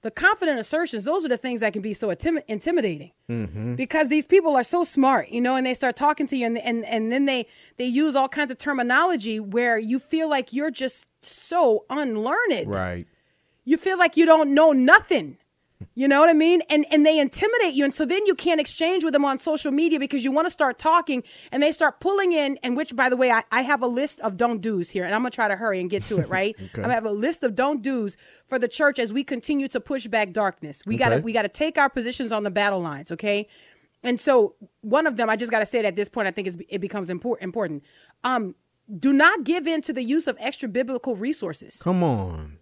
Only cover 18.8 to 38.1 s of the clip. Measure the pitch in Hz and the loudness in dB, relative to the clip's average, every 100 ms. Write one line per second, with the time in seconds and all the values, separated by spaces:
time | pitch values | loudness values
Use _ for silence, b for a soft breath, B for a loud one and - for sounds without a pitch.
18.8 | 320 370 320 277 285 269 - 302 302 277 | 0 0 0 2 2 -2 -2 -4 -2 0
19.8 | 330 311 277 277 247 277 339 - 285 - | 0 0 -2 -2 0 0 -2 0 -2 0
20.8 | 311 339 339 262 B B B 262 294 311 | 2 2 2 -4 B B B 0 0 2
21.8 | 302 - 349 392 381 330 285 269 254 240 | 0 0 -2 0 2 2 0 -2 -4 -4
22.8 | 302 233 254 247 254 226 - 233 262 285 | -4 0 0 2 2 2 0 -2 0 0
23.8 | 247 240 285 - 220 190 240 226 202 202 | 0 -2 -4 -4 -6 0 -2 0 -2 -4
24.8 | 175 202 180 208 247 233 214 196 226 190 | -4 -4 -2 -2 -2 -2 -2 0 -2 -2
25.8 | 180 196 - 202 151 185 196 220 190 190 | -2 -4 -2 -2 -2 -2 -2 -4 -12 -6
26.8 | 208 240 220 208 247 330 254 202 269 294 | -2 -2 -2 -2 -2 -2 -4 0 0 0
27.8 | 220 254 208 - b b _ 262 240 - | -2 -2 -4 -8 b b _ -4 -4 2
28.8 | 294 277 233 226 277 247 - 294 277 247 | 0 2 -4 -4 -4 -8 -2 -2 -2 -6
29.8 | - 269 233 220 208 180 196 - 151 139 | -6 -8 -2 -2 -2 -2 -2 -4 -14 -12
30.8 | - 233 247 - 226 226 202 - 311 320 | -6 0 2 2 0 -2 -2 -2 -2 2
31.8 | 277 269 233 254 240 214 208 190 208 196 | 2 0 -6 -6 -4 -2 -2 0 0 0
32.8 | 170 143 - 170 202 202 208 b b b | -4 -8 -10 -6 -2 -2 -4 b b b
33.8 | b _ 247 247 - 254 202 _ 196 _ | b _ -4 -2 4 4 4 _ -20 _
34.8 | 220 262 320 226 226 220 233 226 208 240 | 0 2 2 0 0 0 0 -2 0 0
35.8 | 208 180 208 - 196 180 190 175 - 196 | 0 -2 -4 -2 -4 -4 -8 -8 -10 -8
36.8 | 190 208 175 175 240 233 190 226 185 147 | -6 -8 -6 -6 -6 -6 -6 -6 -6 -6
37.8 | b b b | b b b